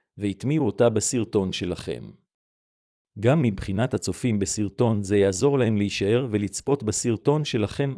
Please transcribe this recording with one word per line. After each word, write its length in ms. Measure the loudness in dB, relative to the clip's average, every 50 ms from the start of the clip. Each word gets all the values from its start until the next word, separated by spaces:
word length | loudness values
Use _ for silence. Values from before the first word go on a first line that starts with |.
| _ _ _ -6
והטמיעו 480 | -6 -6 -4 -4 -2 -2 0 0 0
אותה 240 | 0 2 4 4 4
בסרטון 640 | 4 2 0 0 -2 -2 -2 0 0 0 0 0
שלכם. 580 | -2 -4 -4 -4 -6 -6 -6 -8 -8 -8 -10 -16 -20 _ _ _ _ _ _ _ _ _ _ _ _ _ _ _ _ _ _ _ -8 -2
גם 220 | 2 2 4 4
מבחינת 520 | 2 2 0 -2 -4 -4 -2 -2 0 0 -2
הצופים 440 | -2 -4 -4 -4 -2 -2 0 0 0
בסרטון 640 | -2 -2 -2 -4 -4 -4 -2 0 0 2 2 0
זה 140 | 0 2 4
יעזור 420 | 4 4 4 2 2 2 2 2 2
להם 180 | 2 2 2
להישאר 500 | 2 0 0 -2 -2 0 2 2 2 0 0
ולצפות 520 | -2 -2 -2 -4 -6 -6 -2 -2 -2 0
בסרטון 640 | 0 -2 -2 -2 0 -2 -2 0 2 0 2 2 0
שלכם 500 | -2 -2 -2 -2 -2 -2 -2 -2 -2 -4